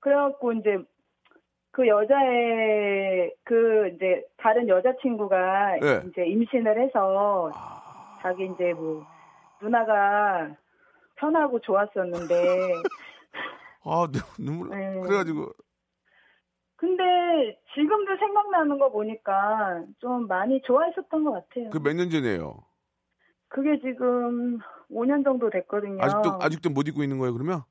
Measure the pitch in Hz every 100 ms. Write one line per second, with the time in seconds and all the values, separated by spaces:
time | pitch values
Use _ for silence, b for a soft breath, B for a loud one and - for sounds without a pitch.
0 | 277 285 285 277 247 226 208 196 170 _
1 | _ _ _ _ _ _ _ - 247 208
2 | 214 277 269 247 233 226 220 214 208 196
3 | 196 185 175 - - 233 226 220 202 175
4 | 185 180 - _ 233 220 233 185 214 254
5 | 262 226 208 190 185 190 202 185 147 120
6 | 185 170 175 202 226 262 226 214 262 254
7 | 196 190 208 196 165 143 - - - -
8 | - - 185 180 190 180 175 165 160 156
9 | 156 B B B B _ 208 233 220 214
10 | 202 208 208 185 156 151 _ b b b
11 | b - 294 320 294 240 226 196 208 -
12 | 185 175 170 175 175 180 185 170 170 -
13 | - - _ - - - - _ - 160
14 | 170 135 - - - 160 180 196 190 190
15 | 185 196 175 151 - - _ _ _ _
16 | _ b b b _ _ _ _ 330 359
17 | 370 359 349 339 240 214 _ - 302 427
18 | 392 381 427 403 415 370 302 285 269 214
19 | 214 226 - 196 202 220 208 175 - -
20 | 247 247 226 185 214 262 - 254 330 339
21 | 370 311 302 214 - - 233 160 143 160
22 | 180 160 127 95 78 58 - _ _ _
23 | _ _ _ _ _ - 277 294 262 254
24 | 247 247 240 240 247 240 B B B 214
25 | 240 285 277 262 233 196 180 202 202 196
26 | 143 202 208 - 151 156 175 139 143 143
27 | 147 135 127 120 143 180 127